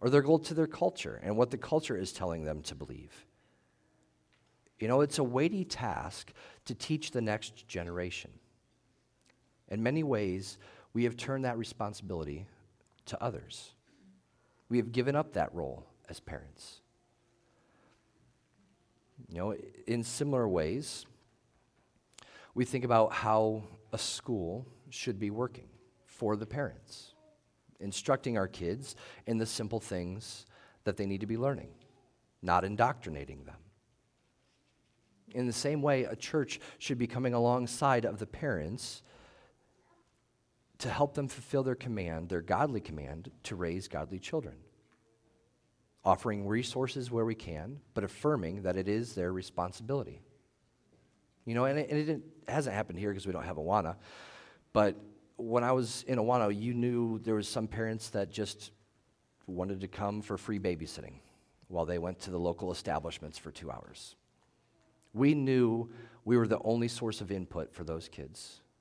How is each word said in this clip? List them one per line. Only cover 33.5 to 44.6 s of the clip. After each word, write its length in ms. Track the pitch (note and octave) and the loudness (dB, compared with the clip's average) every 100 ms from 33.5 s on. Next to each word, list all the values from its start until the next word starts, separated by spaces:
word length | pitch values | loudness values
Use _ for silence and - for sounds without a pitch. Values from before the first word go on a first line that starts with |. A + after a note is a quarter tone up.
| - - _ _ _ _ _ _ _ _ _ _ _ _ _ _ _ - | -20 -20 _ _ _ _ _ _ _ _ _ _ _ _ _ _ _ -10
In 120 | B2 B2+ | -2 0
the 60 | |
same 300 | A2+ C#3+ D3+ | 0 0 2
way, 220 | C#3+ C3+ | 4 4
a 120 | B2 A2+ | 2 -4
church 440 | - D#3 C3+ - - - | 0 0 0 -4 -12 -12
should 200 | - B2+ | -4 0
be 80 | A#2+ | 0
coming 280 | B2 B2+ | 2 2
alongside 720 | A#2+ A#2+ B2 A#2+ - C#3+ B2+ | 4 6 4 2 2 4 6
of 140 | A2 G2+ | 4 -2
the 80 | G#2+ | -8
parents 760 | - D3+ F#2 D2+ A#2 - - - - - - - _ _ _ _ _ _ _ _ _ _ _ _ _ | -4 -2 0 -2 -4 -8 -12 -16 -20 -20 -20 -20 _ _ _ _ _ _ _ _ _ _ _ _ _
to 120 | A#2+ | -4
help 240 | - C#3+ | 2 2
them 120 | D3 C3+ | 2 -4
fulfill 360 | - - C#3 | -6 0 2
their 120 | C3 | 2
command, 540 | B2 B2 G#2+ F2 D#2+ F2 | 0 -2 -2 -2 -2 -2
their 140 | F2+ | -2
godly 380 | E2 F#2 D3 A#2 | 2 4 4 0
command, 500 | - D2+ C#2 D#2 F2+ - | -4 -8 -8 -8 -12 -14
to 140 | - G2 | -10 -4
raise 320 | F2 F2+ F#2 | -2 -2 -4
godly 300 | D2 D#2+ F#2+ | -6 -6 -8
children, 380 | - D#3+ G2 C#2 | -4 -4 -4 -12